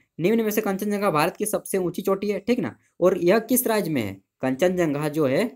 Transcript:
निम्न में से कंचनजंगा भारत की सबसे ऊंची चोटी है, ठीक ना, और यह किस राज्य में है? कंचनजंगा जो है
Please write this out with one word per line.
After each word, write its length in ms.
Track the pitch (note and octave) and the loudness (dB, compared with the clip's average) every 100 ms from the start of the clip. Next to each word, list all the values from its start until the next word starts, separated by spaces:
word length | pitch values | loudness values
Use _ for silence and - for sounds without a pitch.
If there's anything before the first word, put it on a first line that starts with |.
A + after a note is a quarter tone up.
| _ - | _ -2
निम्न 220 | F3 A3+ | 2 2
में 80 | G#3+ | 0
से 100 | G#3+ | -2
कंचनजंगा 480 | G#3 F#3+ G#3 G3+ G3+ | -4 -4 -2 -2 0
भारत 240 | D#3 E3+ - | 2 0 -2
की 80 | G3+ | -4
सबसे 320 | F#3+ - G3 | -4 -2 -2
ऊंची 240 | F3 F3 | -2 -2
चोटी 280 | F#3+ F#3+ G#3 | -2 -2 -2
है, 100 | F#3+ | -4
ठीक 200 | - B3 | -2 -2
ना, 160 | C3+ - _ - | -2 -8 _ 0
और 180 | F3 F3+ | 2 4
यह 200 | E3+ A3 | 4 4
किस 240 | A3 B3 A3 | 2 0 2
राज्य 240 | G#3+ E3+ | 0 0
में 100 | C#3+ | -2
है? 120 | G#2 G2 _ _ | -2 -6 _ _
कंचनजंगा 640 | C3 C3 F3+ F3+ E3 C#3 D3+ | -4 2 2 2 0 0 -2
जो 160 | D3 C3+ | 0 2
है 200 | C#3+ A#3+ | 2 -2